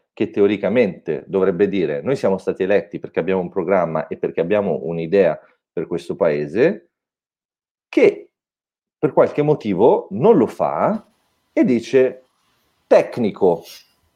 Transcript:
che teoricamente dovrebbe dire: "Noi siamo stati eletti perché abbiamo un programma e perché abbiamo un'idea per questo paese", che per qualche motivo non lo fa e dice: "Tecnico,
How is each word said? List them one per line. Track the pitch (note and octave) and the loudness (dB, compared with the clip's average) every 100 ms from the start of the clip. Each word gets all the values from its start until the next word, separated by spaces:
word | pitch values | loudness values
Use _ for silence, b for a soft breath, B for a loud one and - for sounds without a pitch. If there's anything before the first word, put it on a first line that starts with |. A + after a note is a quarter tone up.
| b | b
che | - G#2+ | -6 -4
teoricamente | G#2+ G2+ G2+ F#2+ A#2+ G#2 E2 - C#2+ - | 0 0 2 0 0 0 -2 -8 -8 -4
dovrebbe | F#2+ F#2+ F2 G2 | 0 0 0 0
dire: | F#2+ D2+ C#2+ | 0 -4 -4
"Noi | F2+ C3+ | -4 -4
siamo | G#2+ F#2+ | -2 -2
stati | F#2+ F2+ | -4 -4
eletti | F#2+ G2+ - E2 | -2 -2 -2 -12
perché | - F#2 | -8 -6
abbiamo | E2+ F#2+ | -2 -4
un | F2 | -4
programma | G2 E2 G2 E2 D#2+ - | -6 -2 0 0 -4 -8
e | - | -8
perché | D#2 E2+ | -6 -4
abbiamo | E2+ G#2 G2 D2+ | -2 -2 -2 -4
un'idea | E2 E2 E2 G2 E2+ D2+ b b _ | -6 -8 -2 2 2 0 b b _
per | - E2 | -10 -8
questo | E2+ - F2 | -8 -8 -2
paese", | E2+ D2 D2 F#2 D#3+ G#3+ _ _ _ _ _ _ _ _ _ _ _ | -2 0 -4 0 0 0 _ _ _ _ _ _ _ _ _ _ _
che | - G#3+ - - _ _ _ _ _ _ _ | 2 4 2 -10 _ _ _ _ _ _ _
per | C#3+ | -2
qualche | E3 B2+ - | 2 2 2
motivo | D3 D3 G#2+ F2 B2+ A3 - | 0 0 -2 2 4 4 -2
non | G2 G3 F#3+ | 0 4 4
lo | G#2 | 2
fa | - D2 D2+ B2 A3 - _ _ _ _ | 0 -4 0 -2 -2 -10 _ _ _ _
e | - | -2
dice: | A3 A#2+ - C3 B2+ - _ _ _ _ _ _ _ | 0 0 0 2 2 -2 _ _ _ _ _ _ _
"Tecnico, | G3 - - A#2+ - F#2 E2 - - _ _ _ | 2 4 -2 -4 0 0 0 -6 -20 _ _ _